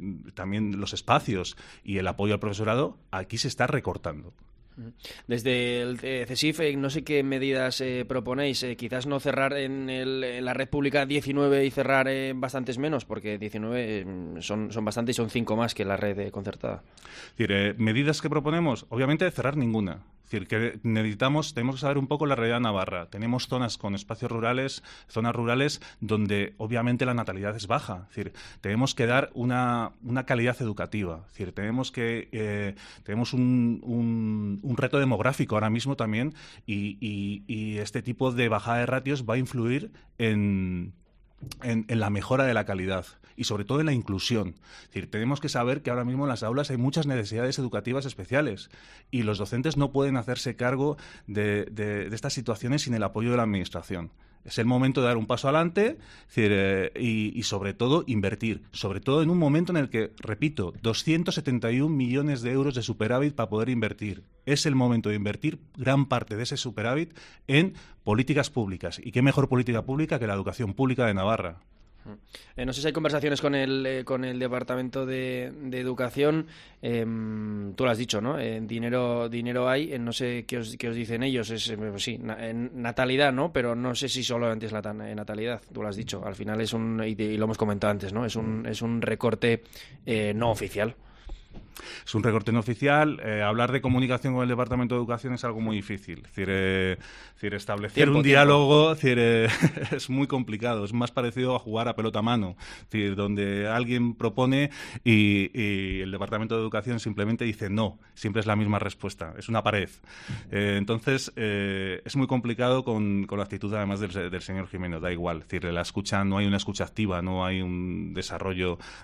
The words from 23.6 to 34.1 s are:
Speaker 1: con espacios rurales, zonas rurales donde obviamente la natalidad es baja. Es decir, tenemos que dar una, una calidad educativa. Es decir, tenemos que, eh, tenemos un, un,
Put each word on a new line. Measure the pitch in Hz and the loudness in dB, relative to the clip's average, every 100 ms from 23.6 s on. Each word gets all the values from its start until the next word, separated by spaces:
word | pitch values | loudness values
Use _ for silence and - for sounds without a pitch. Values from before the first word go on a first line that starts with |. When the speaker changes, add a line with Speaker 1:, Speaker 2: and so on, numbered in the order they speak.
| 120 - | -2 -4
Speaker 1:
con | 107 98 | -6 -6
espacios | - 113 120 | -6 -8 -4
rurales, | 117 113 127 135 - - - - | -2 0 0 -2 -6 -14 -20 -8
zonas | 113 117 120 | -2 0 0
rurales | 117 123 147 - - - | 2 2 2 -2 -12 -8
donde | 104 107 104 101 101 - | 0 2 2 2 0 -4
obviamente | 110 117 120 123 127 | -4 0 2 2 2
la | 120 | 0
natalidad | 110 95 101 107 | -2 -4 -4 -4
es | 101 | 0
baja. | 131 131 92 95 | -2 -2 -10 -10
Es | - | -8
decir, | 98 - - - | -8 -10 -20 -8
tenemos | 98 110 135 | -2 2 2
que | - 120 | 2 4
dar | 127 151 | 4 2
una, | - 123 123 123 120 113 - | -2 0 2 2 0 -2 -8
una | 127 127 127 | -4 -2 0
calidad | 123 120 120 | 2 2 0
educativa. | 120 98 87 107 90 82 - | -2 -4 -4 -2 -4 -6 -12
Es | |
decir, | - 90 | -10 -8
tenemos | 92 104 123 127 | -6 -2 -2 -4
que, | - 117 117 - | -2 -2 -2 -6
eh, | 110 107 104 101 101 - - | -4 -2 -2 -4 -6 -14 -16
tenemos | - 107 120 | -6 -2 0
un, | 127 127 127 117 117 | 2 4 4 4 0
un, | - 117 117 | -2 0 0